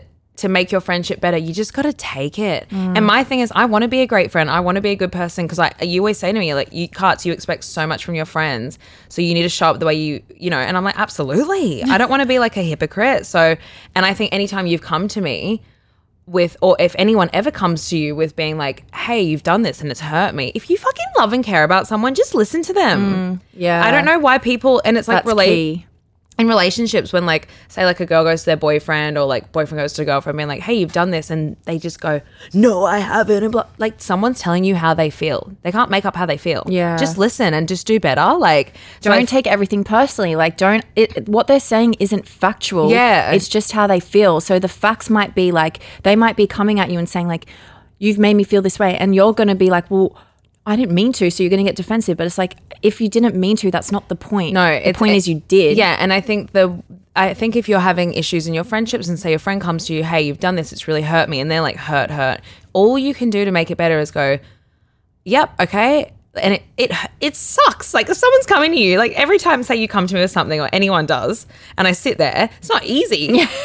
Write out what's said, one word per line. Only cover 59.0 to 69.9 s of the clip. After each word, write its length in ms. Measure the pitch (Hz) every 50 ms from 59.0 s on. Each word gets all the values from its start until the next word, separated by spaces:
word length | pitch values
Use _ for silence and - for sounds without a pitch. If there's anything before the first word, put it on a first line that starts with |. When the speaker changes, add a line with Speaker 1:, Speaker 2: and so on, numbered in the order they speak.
| 180 170
Speaker 1:
and 100 | 175 165
say 120 | - 170
your 80 | 160 156
friend 200 | - 196 196 202
comes 260 | 190 175 165 165 - -
to 60 | 165
you, 100 | 156 160
"Hey, 160 | 165 170 160
you've 180 | 151 143 143 147
done 160 | - 185 185
this, 160 | 170 156 -
it's 160 | - - - -
really 140 | 156 151
hurt 260 | 156 151 165 165 151 156
me," 120 | 156 131
and 80 | 139 156
they're, 80 | 160 165
like, 140 | 160 135 -
hurt, 340 | - - 156 156 139 131 -
hurt, 280 | 151 147 135 131 120 - - - - - _ _
all 260 | - 190 196 220 254 277
you 160 | 262 277 285
can 160 | - 247 233
do 140 | 202 202 202
to 80 | 196
make 180 | 185 170 165 -
it 40 | 170 -
better 220 | 170 165 160 156
is 120 | 151 147
go, 260 | - 156 143 135 139 143 - - - _ _ _ _ _ _ _ _ _ _ _ _ _ -
"Yep, 340 | 180 220 277 311 - - -
okay." 500 | 180 175 - 202 220 254 294 302 - - - - _ _ - -
And 120 | - 196 202
it, 100 | - - _ - -
it, 140 | 240 - 175 - - - - -
it 160 | - 294 -
sucks. 580 | - - - - - 587 453 - - - - -
Like, 140 | 240 226 -
if 80 | 370
someone's 300 | - - 494 539 523 523
coming 260 | - 415 294 302 320
to 60 | 330 294
you, 200 | 214 185 180 190
like, 140 | 233 233 -
every 260 | - 277 294 403 370
time, 220 | - 349 311 247 247
say, 120 | - 254
you 120 | 233 220
come 180 | 214